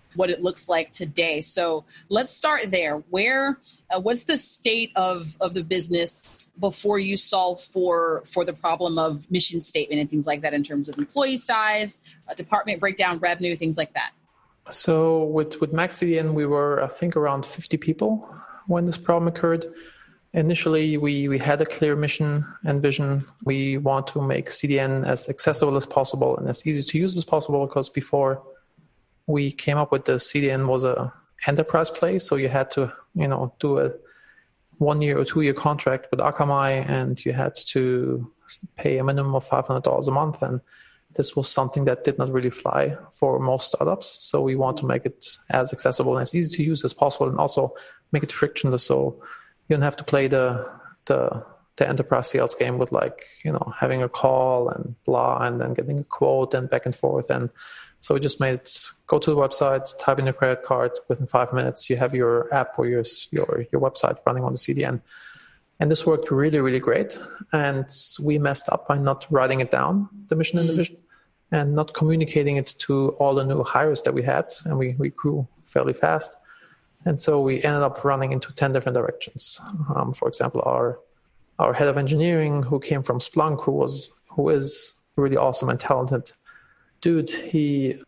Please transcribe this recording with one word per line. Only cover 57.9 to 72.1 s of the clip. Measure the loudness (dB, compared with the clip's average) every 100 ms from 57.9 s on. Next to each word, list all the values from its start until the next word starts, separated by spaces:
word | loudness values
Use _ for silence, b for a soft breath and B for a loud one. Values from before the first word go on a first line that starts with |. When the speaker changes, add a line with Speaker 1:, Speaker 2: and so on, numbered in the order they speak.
| _
Speaker 2:
so | -2
we | 0
just | 0 -2
made, | -2 -2 -4 -8 -8 -12 0
go | 2
to | 2
the | 2
website, | 2 2 0 0 -2 -4
type | 0 2
in | 0
your |
credit | 2 2 2
card. | 0 0 0 -2 -4
Within | -2 2
five | 2 2
minutes, | 0 -2 -2 -2
you | 0
have | 0
your | 2 2 2 2
app | 0 0 -2
or | 0
your | 0
s-, | -2 -6 -4
your, | -2 0 -2 -2
your | 0
website | 0 2 0 0 0
running | 0
on | -2
the | -4
C | -2
D | -2
N. | -2 -4 B B B B B B _ -2
And | 0
this | 2
worked | 2 2 2
really, | 2 2 2
really | 2 0
great. | 2 0 0 -8 B B -4
And | -2 0 -2 -4 -6 -6 -2
we | 0 2
messed | 0 0 -2
up | -2 0
by | 0
not | 0 0 0
writing | 2 4 2
it | 2
down, | 2 2 0 -2 -8 -2
the | 0
mission | 0 2
and | 2
the |
Speaker 1:
Mm. | 2
Speaker 2:
vision, | -2 -6 b b b _ _
and | 0 2
not | 2 0
communicating | 0 2